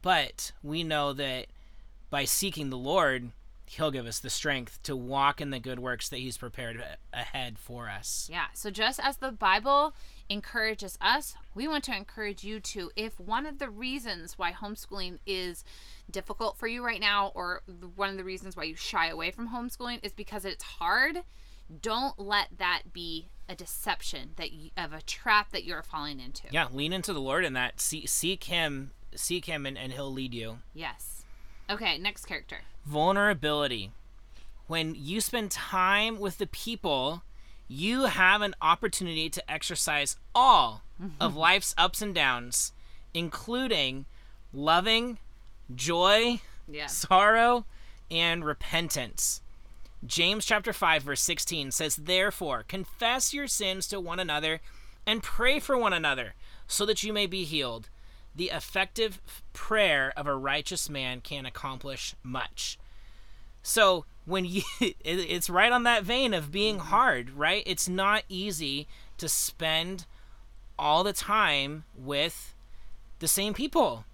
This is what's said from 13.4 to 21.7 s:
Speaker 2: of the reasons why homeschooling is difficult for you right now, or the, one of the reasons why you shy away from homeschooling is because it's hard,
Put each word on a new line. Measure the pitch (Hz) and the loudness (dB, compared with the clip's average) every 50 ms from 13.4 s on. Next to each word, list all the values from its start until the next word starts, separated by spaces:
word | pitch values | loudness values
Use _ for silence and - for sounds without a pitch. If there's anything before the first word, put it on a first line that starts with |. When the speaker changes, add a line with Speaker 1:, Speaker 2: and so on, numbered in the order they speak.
| 285 | -2
Speaker 2:
of | 311 294 285 | -4 -6 -6
the | 285 247 | -8 -8
reasons | 202 202 254 254 262 285 233 233 190 170 165 170 - | -6 -8 -6 -6 -6 -6 -6 -6 -8 -8 -8 -12 -8
why | - 185 170 | -4 -4 -4
homeschooling | 175 - 214 202 214 - - - 196 202 185 180 175 170 - | -2 -4 -8 -8 -8 -10 -10 -10 -6 -6 -6 -6 -6 -8 -6
is | 208 190 185 180 180 170 - - - - - - - - - - - | -4 -2 -2 -2 -4 -6 -8 -14 -16 -16 -16 -16 -16 -18 -16 -14 -8
difficult | - 196 - - 208 - 226 - - - | -8 -8 -6 -6 -6 -4 -4 -4 -4 -4
for | 247 | -6
you | 233 233 247 247 | -4 -4 -2 -2
right | 240 226 185 | -4 -2 0
now, | 214 202 208 202 196 196 - | 2 4 4 4 2 0 -2
or | 180 180 175 180 - - - | -6 -4 -4 -4 -6 -8 -14
the, | 180 175 185 | -16 -14 -14
one | 180 175 - 196 196 | -14 -4 -2 -2 -2
of | 190 | -2
the | 190 180 | -4 -6
reasons | 190 185 185 - 190 175 | -6 -8 -8 -8 -10 -8
why | 165 156 | -4 -4
you | 160 160 | -4 -4
shy | - - - - 185 165 165 | -4 -4 0 4 4 4 4
away | 165 160 165 175 | 2 0 -2 -2
from | 190 - 233 226 | -2 -2 -6 -6
homeschooling | 240 240 240 240 - - 247 240 240 233 | -4 -4 -4 -4 -6 -4 -4 -6 -4 -4
is | - 202 | -6 -8
because | - - 208 - 208 208 185 | -8 -6 -8 -6 -6 -4 -4
it's | 196 160 - - | -4 -6 -6 -8
hard, | - - - 170 170 202 240 254 311 311 349 349 - - - - - - - - - | -12 -6 0 2 4 6 6 4 4 2 -4 -8 -10 -16 -18 -18 -16 -16 -16 -16 -16